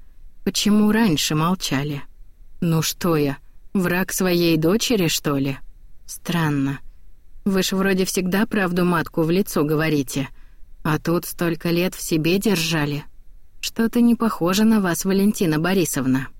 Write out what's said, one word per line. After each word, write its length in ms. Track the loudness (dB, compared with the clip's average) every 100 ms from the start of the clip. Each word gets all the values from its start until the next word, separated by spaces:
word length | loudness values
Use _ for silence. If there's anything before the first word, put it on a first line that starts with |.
| -20 -20 -20 -8
Почему 480 | -6 0 2 4 4
раньше 440 | 4 4 2 0 0
молчали? 680 | 0 0 -2 -2 -2 -6 -10 -16 -20 -20 -16 -4
Ну 200 | 0 0
что 360 | 0 -2 0 2
я, 200 | 2 -2 -10 -20 -6
враг 400 | -2 0 0 -2
своей 440 | 0 0 2 2 2
дочери, 500 | 4 2 2 2 2
что 300 | 0 -2 -2
ли? 200 | -2 -4 -10 -16 -16 -18 -16
Странно. 720 | -12 -4 0 0 0 -2 -4 -10 -16 -18 -18 -18 -6
Вы 180 | -2 0
ж 120 | 0
вроде 320 | 0 0 0 0
всегда 400 | -2 0 0 0
правду 400 | 0 0 2 2
матку 380 | 2 -2 0
в 60 | 0
лицо 340 | 2 0 0
говорите, 640 | 0 2 2 0 0 -4 -6 -8 -20 -18 -18 -8
а 160 | -2 -2
тут 260 | 0 -2 -2
столько 440 | -4 -2 -2 -2
лет 240 | 0 0 -4
в 60 |
себе 380 | -2 0 2 2
держали. 640 | 2 0 0 0 0 -4 -8 -16 -18 -18 -18 -12
Что-то 420 | -8 -2 0 4
не 140 | 4 4
похоже 480 | 2 0 0 4
на 160 | 4 4
вас, 260 | 2 0 0
Валентина 540 | 2 2 2 2 2
Борисовна. 680 | 2 2 2 0 2 0 -2 -10